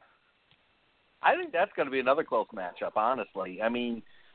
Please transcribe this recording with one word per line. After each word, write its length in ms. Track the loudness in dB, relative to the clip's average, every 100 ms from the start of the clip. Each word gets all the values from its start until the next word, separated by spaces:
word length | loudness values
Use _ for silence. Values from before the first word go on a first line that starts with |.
| _ _ _ _ _ _ _ _ _ _ _ _
I 120 | 2
think 180 | 2 2
that's 200 | 0 0 0
gonna 140 | -2
be 100 | 0
another 220 | 2 2
close 240 | 2 0 -2
matchup, 380 | -6 -10 -6 -4 0
honestly. 640 | 0 0 -4 -8 -8 -4
I 60 | -2
mean, 340 | 0 -2 -4 -10 -20 -20